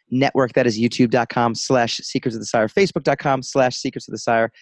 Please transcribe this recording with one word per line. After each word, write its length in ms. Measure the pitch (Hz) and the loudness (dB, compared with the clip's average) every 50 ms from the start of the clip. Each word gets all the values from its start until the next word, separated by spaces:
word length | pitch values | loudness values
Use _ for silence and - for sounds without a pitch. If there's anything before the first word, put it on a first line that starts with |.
| _ - | _ -4
Network. 440 | 123 131 139 - - 135 127 113 - | 0 2 2 2 2 2 0 2 2
That 120 | 135 123 | 2 2
is 140 | 120 104 110 | 2 2 2
youtube 320 | 120 113 - - 123 113 | 0 0 2 2 2 4
dot 180 | 131 123 113 - | 2 2 0 0
com 240 | - 123 117 117 113 | 0 0 0 0 0
slash 440 | - - - 135 123 117 113 - | -2 -2 0 2 2 2 0 -2
Secrets 380 | - - - - 127 - 123 110 | -6 -8 -6 -6 -4 -4 -4 -6
of 60 | 110 | -6
the 60 | 107 | -6
Sire, 200 | - - 113 110 | -2 0 0 0
facebook 360 | 107 - 196 196 - - 165 - | 0 2 0 0 0 0 -2 -2
dot 160 | 156 139 - | -2 -2 0
com 240 | - 143 135 131 131 | 0 0 -2 -2 -2
slash 320 | - - 139 127 123 - | -2 0 2 2 2 0
Secrets 320 | - - 131 - - - | -4 -6 -8 -8 -8 -12
of 40 | - | -10
the 60 | 113 | -10
Sire, 340 | 107 - 120 117 113 113 113 - _ | -6 -2 0 2 2 0 0 -4 _